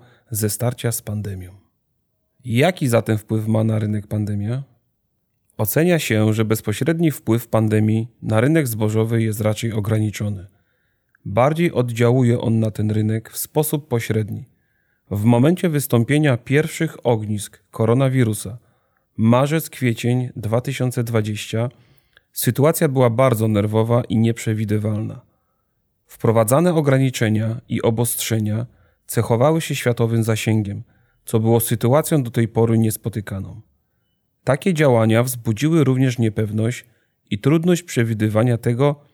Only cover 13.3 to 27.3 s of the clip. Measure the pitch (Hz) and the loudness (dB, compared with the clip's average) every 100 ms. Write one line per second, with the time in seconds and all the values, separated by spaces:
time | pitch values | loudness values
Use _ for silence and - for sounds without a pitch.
13.3 | - - 151 151 151 - 120 - 107 104 | -12 -6 -2 -2 -4 -4 -4 -2 -2 -4
14.3 | 107 - _ _ _ _ _ - 104 110 | -8 -14 _ _ _ _ _ -8 -2 2
15.3 | 117 139 175 180 147 - 120 117 147 151 | 4 4 2 0 -2 0 0 2 2 2
16.3 | 120 - 139 160 - 160 - 123 113 104 | 0 0 0 0 -4 -6 -4 -2 0 -2
17.3 | 107 - - _ - 113 123 135 131 113 | -6 -8 -16 _ -2 0 2 2 2 0
18.3 | 107 - 120 _ _ _ _ _ - 113 | -2 -8 -14 _ _ _ _ _ 0 4
19.3 | 123 139 160 - - 127 113 120 123 127 | 4 4 0 -4 -4 -2 0 0 -2 -2
20.3 | - 107 117 139 131 127 123 117 113 107 | -6 -2 -2 -2 -4 -4 -2 -2 -2 -2
21.3 | 107 - 110 120 - _ _ _ _ _ | -6 -6 -4 -4 -8 _ _ _ _ _
22.3 | - - 117 143 165 160 131 123 113 131 | -4 -2 2 2 2 0 2 2 4 2
23.3 | 110 110 104 107 110 113 120 - 113 113 | 2 2 0 0 0 2 0 0 2 2
24.3 | 117 - 107 104 104 107 107 107 101 - | 0 -2 -2 -2 -2 -2 -4 -6 -10 -18
25.3 | _ _ _ _ _ _ _ _ - 117 | _ _ _ _ _ _ _ _ -4 2
26.3 | 110 107 135 180 165 143 131 135 123 110 | 2 4 4 4 2 2 2 2 0 0